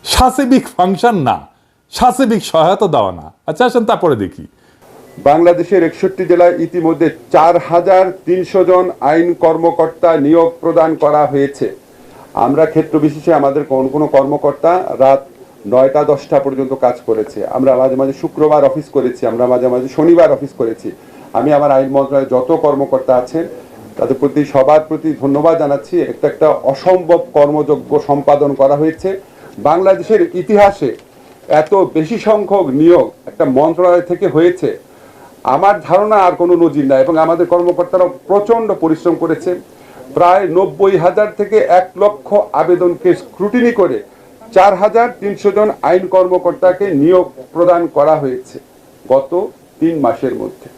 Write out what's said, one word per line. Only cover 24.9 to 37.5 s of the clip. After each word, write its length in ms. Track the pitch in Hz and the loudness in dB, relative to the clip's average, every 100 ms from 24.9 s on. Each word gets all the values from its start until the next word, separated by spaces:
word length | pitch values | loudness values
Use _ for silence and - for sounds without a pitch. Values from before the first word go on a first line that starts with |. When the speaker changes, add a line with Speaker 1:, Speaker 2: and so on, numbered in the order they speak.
| 156 156 143 | -6 -6 -4
Speaker 2:
ধন্যবাদ 320 | 139 139 160 165 | -2 0 2 0
জানাচ্ছি। 320 | 147 139 - 180 131 | -2 -4 -4 -4 -4
একটা, 140 | 120 143 | -4 -6
একটা 160 | - 156 - - | 0 0 0 -2
অসম্ভব 480 | 139 180 185 165 170 - 151 | -2 0 0 2 0 0 0
কর্মযজ্ঞ 560 | 143 151 143 139 - 147 - | 2 0 -2 -4 -2 -4 -2
সম্পাদন 420 | 143 139 143 143 135 | -2 2 2 0 2
করা 160 | 135 147 | 0 2
হয়েছে। 280 | 160 160 190 190 - - - - 143 | -2 -2 -8 -8 -12 -20 -20 -4 0
বাংলাদেশের 520 | 170 190 190 - 214 170 180 | 2 2 0 0 0 0 -4
ইতিহাসে 500 | 175 208 202 202 135 - - _ - - - 151 | -2 4 4 2 -6 -6 -16 _ -20 -20 -2 0
এত 120 | 156 196 180 160 | 2 0 0 -2
বেশি 200 | 156 233 - | -4 -4 -2
সংখ্যক 380 | 220 180 196 160 131 | -2 0 -2 0 2
নিয়োগ 260 | 160 175 113 - - | 4 4 2 -6 -20
একটা 140 | - 147 131 | -4 -2 0
মন্ত্রণালয় 480 | 160 165 180 175 175 | 0 2 2 2 0
থেকে 160 | 175 190 151 | -4 -2 2
হয়েছে, 320 | 175 180 135 - - - - - - - - | 0 0 -6 -8 -16 -20 -20 -20 -20 -10 -2
আমার 200 | 135 196 208 - | 0 2 0 0
ধারণা 300 | 185 208 214 180 | 0 2 2 2
আর 80 | 175 | 0
কোনো 140 | 175 175 | 0 2
নজির 240 | 165 143 135 | 2 0 0
নাই। 100 | 135 | 2
এবং 100 | 131 160 | 2 2
আমাদের 220 | 160 170 170 | 0 0 0